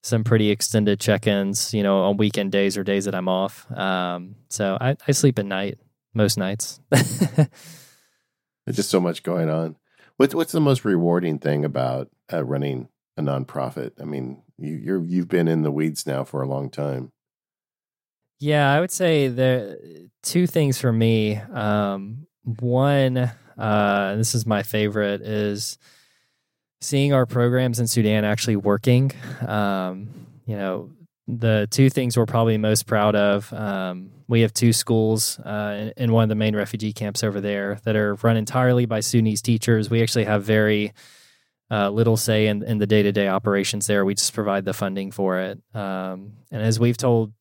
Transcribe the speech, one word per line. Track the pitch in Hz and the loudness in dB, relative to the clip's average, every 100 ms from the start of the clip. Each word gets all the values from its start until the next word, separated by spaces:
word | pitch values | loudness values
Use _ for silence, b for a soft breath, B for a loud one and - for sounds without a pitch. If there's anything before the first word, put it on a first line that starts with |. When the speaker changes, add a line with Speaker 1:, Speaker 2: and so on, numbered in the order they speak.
Speaker 1:
some | - 113 | -2 -2
pretty | 110 113 107 | 4 4 4
extended | 104 - 113 104 98 | 0 0 2 2 2
check-ins, | - 101 110 101 98 101 - | 2 2 2 0 -2 -4 -4
you | 107 | 0
know, | 101 98 | 2 2
on | 92 101 | 2 2
weekend | 107 104 98 | 0 0 -2
days | 101 98 98 | 0 0 -2
or | |
days | 95 98 98 | -2 -2 -2
that | |
I'm | 95 92 | -4 -2
off. | 92 98 - - | -2 -2 -8 -14
Um, | 117 95 92 90 87 92 110 _ | -6 -2 -2 -4 -8 -12 -20 _
so | - 98 98 | -4 -2 0
I, | 123 143 - | -2 -2 -2
I | |
sleep | 139 143 123 | 2 2 2
at | 98 | -4
night | 95 101 - _ _ _ | -4 -6 -10 _ _ _
most | 113 101 104 | 0 0 0
nights. | 95 104 - - | -4 -4 -10 -12
<laughs> | _ | _
Speaker 2:
There's | 127 127 - 160 - 147 - - - - _ _ _ _ _ _ _ - - | 2 2 -2 0 2 0 -2 -20 -20 -20 _ _ _ _ _ _ _ -6 -4
just | 101 | 0
so | 95 | 0
much | 90 80 | 0 -4
going | - 87 80 | -4 -2 0
on. | 80 80 78 b b b - | -2 -4 -8 b b b 0
What's, | 135 | 2
what's | 170 160 | 2 -2
the | 170 | 0
most | 147 127 | 2 2
rewarding | 107 90 85 87 87 71 | 2 2 2 2 0 -2
thing | 76 73 | -2 -2
about, | 73 67 64 65 - _ _ | -2 -2 -4 -4 -10 _ _
uh, | 85 | -6
running | 65 69 71 65 62 _ _ - | -4 -4 -4 -6 -12 _ _ -6
a | |
nonprofit? | 71 69 67 69 64 - 60 - | -4 -4 -6 -8 -8 -8 -12 -12
I | |
mean, | 78 71 64 67 _ - | -10 -8 -8 -12 _ -14
you, | 82 | -10
you're, | 78 62 95 | -10 -4 -4
you've | 82 90 87 | 0 -2 0
been | 90 82 | 0 2
in | 82 | 2
the | 76 | 0
weeds | 71 80 76 - | 0 -2 -4 -6
now | 67 | -6
for | 67 69 | -6 -6
a | 67 | -4
long | 67 69 | -6 -6
time. | - 71 65 64 _ _ _ _ _ _ _ _ _ _ _ _ _ | -6 -6 -6 -10 _ _ _ _ _ _ _ _ _ _ _ _ _
Speaker 1:
Yeah, | 147 147 139 | 0 2 4
I | 147 | 2
would | 180 | 0
say | - 180 156 135 | 0 2 2 2
the | 123 127 127 101 - 82 78 90 _ | 2 2 2 -4 -14 -18 -20 -20 _
two | - 175 180 | -2 0 2
things | 170 143 127 | 2 2 2
for | 127 | 0
me. | 113 113 113 107 104 | 4 4 4 2 -2
Um, | 107 151 107 104 101 98 101 120 160 _ | -6 -4 0 0 0 -4 -8 -14 -18 _
one, | 123 113 120 123 139 143 131 127 | -10 -6 0 2 4 4 2 2
uh, | 123 110 B - | -2 -6 B -6
and | 107 104 104 101 98 104 | 0 2 2 2 0 0
this | 113 | 0
is | 117 110 | -2 0
my | 104 | -2
favorite, | 98 107 104 107 101 101 | 0 0 0 0 -2 -2
is | 110 107 104 101 - - b b b b b b b _ _ _ | -4 -2 -2 -4 -8 -10 b b b b b b b _ _ _
seeing | - 139 143 | -2 0 4
our | 135 123 | 2 2
programs | 123 120 127 127 117 | 2 2 2 0 0
in | 113 | 0
Sudan | 120 107 107 | 2 4 4
actually | 104 107 - 104 | 2 0 0 0
working. | 104 104 - 123 135 - B B | 2 2 4 4 2 -4 B B
Um, | 117 104 101 98 92 95 110 B B B - | -4 -2 0 -2 -4 -8 -14 B B B -10
you | 104 | -6
know, | 95 92 95 - - _ - | -4 -6 -10 -20 -20 _ -10
the | 117 113 107 104 | -2 2 2 0
two | - 135 | 4 4
things | 139 123 120 | 4 0 0
we're | 113 | 0
probably | 113 113 110 | 2 2 2
most | 107 107 - | 2 0 0
proud | 110 104 104 | 2 2 4
of, | 101 101 104 | 2 0 -2
um, | - 107 98 92 90 95 - - | -8 -6 -4 -6 -10 -16 -20 0
we | 117 | 4
have | 110 | 4
two | - 117 | 4 2
schools, | 110 - 113 110 110 - - | 2 2 2 2 2 -2 -6
uh, | - 104 104 104 107 - | -8 -6 -6 -6 -8 -4
in, | |
in | 120 | 2
one | 113 | 4
of | 110 | 4
the | |
main | 107 107 | 2 0
refugee | 107 107 104 107 | 0 -4 -4 -6
camps | 104 104 104 | -4 -6 -2
over | 110 98 | -4 -2
there | 101 101 101 104 | -4 -2 -4 -4
that | 113 107 | 0 0
are | 104 101 | 0 2
run | 117 113 | 2 2
entirely | 107 127 127 123 | 0 2 2 2
by | 117 110 | 0 -2
Sudanese | 104 120 110 104 | 2 2 2 0
teachers. | - 117 - 110 107 | 0 0 2 2 2
We | 117 | 0
actually | 110 123 | 2 0
have | 104 107 | 0 0
very, | 101 107 107 107 104 b b b b b b b _ | 2 2 4 2 -2 b b b b b b b _
uh, | 107 101 | -2 0
little | 107 113 110 | 0 0 0
say | - 107 107 | 2 2 2
in, | 104 | 0
in | 104 110 | -2 -2
the | 104 | 2
day-to-day | 107 101 101 98 | 4 4 2 0
operations | 95 104 98 98 104 104 | 0 0 0 0 -4 0
there. | 101 | 0
We | 98 | 2
just | 98 - | 0 -4
provide | - 104 98 95 | -2 -2 -2 -4
the | |
funding | 92 98 98 95 | -4 -4 -4 -8
for | - 95 92 | -4 -2 -2
it. | 92 101 _ | -4 -10 _
Um, | 110 98 95 95 92 101 104 _ | -10 -8 -6 -8 -10 -16 -20 _
and | 117 | -4
as | 110 110 | 0 2
we've | 120 117 | 2 2
told | 131 117 107 - | 2 2 0 -8